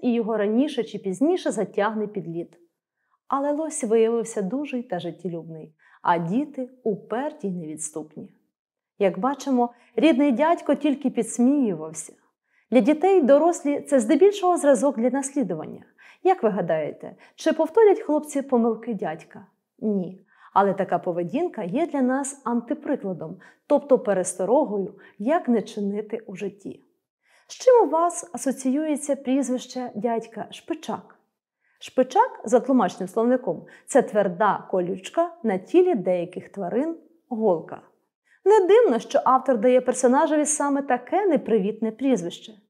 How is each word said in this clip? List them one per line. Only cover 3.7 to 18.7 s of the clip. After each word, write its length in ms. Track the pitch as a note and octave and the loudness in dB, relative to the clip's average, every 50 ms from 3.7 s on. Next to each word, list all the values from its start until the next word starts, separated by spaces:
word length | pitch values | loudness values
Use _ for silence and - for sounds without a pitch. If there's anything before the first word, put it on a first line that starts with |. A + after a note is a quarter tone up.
| D4+ - - | -6 -6 -2
виявився 580 | G#3 A3 A#3 A3 A3+ A#3 A#3 G#3+ A3+ - A3 | 0 2 2 4 2 2 0 -4 -4 -6 -6
дужий 420 | G3 F#3 B3 C#4 D4 C#4 - B3 A#3+ | -4 -4 -4 -6 -6 -6 -8 -8 -8
та 160 | - F#3 F3 | -6 -8 -8
життєлюбний, 760 | E3+ E3+ D#3+ D#3+ - F#3 E3+ E3 E3 E3 D#3+ D#3 D#3+ D#3+ _ _ _ _ _ _ | -6 -8 -10 -8 -10 -8 -8 -10 -10 -12 -16 -16 -18 -20 _ _ _ _ _ _
а 160 | - - F3 E3+ | -2 0 0 0
діти 520 | E3+ E3 G3 B3+ D4 C#4+ - C4+ B3+ B3 - _ - | 0 -2 -2 -2 -4 -4 -6 -10 -10 -10 -10 _ -4
уперті 640 | A3+ G3 - - - G#3 A#3+ C#4 D4+ D4+ - - G3+ | -4 -4 -4 -6 -6 -6 -6 -6 -6 -8 -8 -8 -8
й 40 | |
невідступні. 760 | F3+ F3+ D#3+ D#3 D#3 D3+ - - - D#3+ D3+ D#3 _ - - - _ _ _ _ _ _ _ _ _ _ _ _ _ - | -8 -8 -8 -10 -12 -12 -12 -10 -10 -12 -12 -12 _ -18 -18 -18 _ _ _ _ _ _ _ _ _ _ _ _ _ -2
Як 200 | G3+ F#3+ E3+ F#3 | -2 -2 0 -2
бачимо, 540 | G3 C4 C#4+ C#4 - C#4+ C4 A#3+ A#3+ A#3+ - _ _ _ _ | -2 -4 -4 -4 -4 0 0 0 0 0 -4 _ _ _ _
рідний 360 | - - D#4 D#4+ A#3+ C#4+ C#4+ | 2 4 4 4 4 4 2
дядько 440 | A#3 G#3+ D4+ D#4+ F4 E4 - - C#4+ | 2 2 2 2 0 0 0 -2 -2
тільки 340 | - - D4+ C4+ C#4 - C4 | 0 0 -2 -2 -2 -4 -4
підсміювався. 1040 | - B3 A#3 - - - A#3+ B3+ C#4+ D4 C4 G#3+ F3+ D#3 D#3 D#3+ D#3+ - - - - _ _ _ _ _ _ _ _ _ _ _ | -2 -4 -4 -4 0 0 2 2 2 2 0 0 -2 -4 -8 -10 -12 -14 -14 -16 -18 _ _ _ _ _ _ _ _ _ _ _
Для 80 | G#3+ B3+ | 4 4
дітей 420 | G3+ B3 D4+ D4+ E4+ F#4+ G4 F#4 | 6 4 4 4 4 4 4 6
дорослі — 600 | C#4+ A3+ C#4 D4 D#4+ F4 E4+ - - C#4+ C#4+ A#3+ - - | 6 6 6 6 6 4 2 0 -2 -4 -4 -4 -2 0
це 100 | C#4+ C4 | 2 2
здебільшого 580 | G#3+ G#3+ D#4+ C4+ F#4 G4+ G4+ - F4+ F4+ F4 D4+ | 4 4 4 6 6 4 4 4 0 0 0 2
зразок 400 | - C#4+ C#4 G3+ B3+ C#4+ C4 A3 | 4 4 4 4 4 0 0 0
для 120 | A3+ B3+ | 0 0
наслідування. 760 | A#3+ C#4 C4+ - - D4 B3 F3+ F3+ D#3 D3+ A#2+ - - - _ _ _ - - - _ - | 0 -2 -4 -4 -4 -4 -4 -4 -4 -6 -8 -12 -14 -18 -20 _ _ _ -20 -20 -10 _ 2
Як 200 | F#4 F#4 F4+ - | 2 2 2 2
ви 60 | G#3 | 0
гадаєте, 680 | F#3 G3+ F3+ E3 E3 D#3 D3+ C#3+ - - - - - - - - _ | 0 0 -2 -2 -2 -2 -2 -4 -8 -10 -14 -18 -18 -20 -20 -20 _
чи 180 | - - D#4+ D#4 | -6 -2 -2 0
повторять 460 | D#4 D#4+ D#4 - A4+ A4+ G#4 F#4 - | 0 0 0 4 6 6 6 6 4
хлопці 420 | - - D4 D4+ D4+ - - C#4 | 2 0 -2 -2 -2 -4 -6 -6
помилки 520 | C4+ C#4 C4 A#3 A3+ A#3+ | -2 0 2 2 2 2